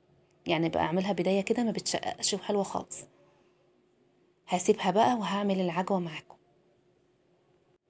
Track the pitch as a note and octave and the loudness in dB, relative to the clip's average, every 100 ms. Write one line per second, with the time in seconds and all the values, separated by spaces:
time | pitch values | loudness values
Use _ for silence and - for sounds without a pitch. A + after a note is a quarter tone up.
0 | _ _ _ _ - D#3+ E3 E3 D#3+ F3+ | _ _ _ _ -2 0 2 0 0 0
1 | F#3+ F#3 F3 G3 F#3+ A#3 A3+ F#3+ - - | 0 0 2 2 2 0 0 -2 -4 -4
2 | - - - G3 - G#3 G3 - - - | -4 -4 -4 -4 -2 -2 -2 -6 -8 -12
3 | - _ _ _ _ _ _ _ _ _ | -12 _ _ _ _ _ _ _ _ _
4 | _ _ _ _ - F#3 - G#3 F#3+ F#3 | _ _ _ _ -4 2 2 2 2 4
5 | A#3+ B3 F#3 G3 G3+ F#3+ F3+ E3 F#3+ F#3+ | 4 2 0 0 0 0 0 -2 0 -2
6 | E3+ D#3 - - _ _ _ _ _ _ | -2 -8 -16 -20 _ _ _ _ _ _
7 | _ _ _ _ _ _ _ _ | _ _ _ _ _ _ _ _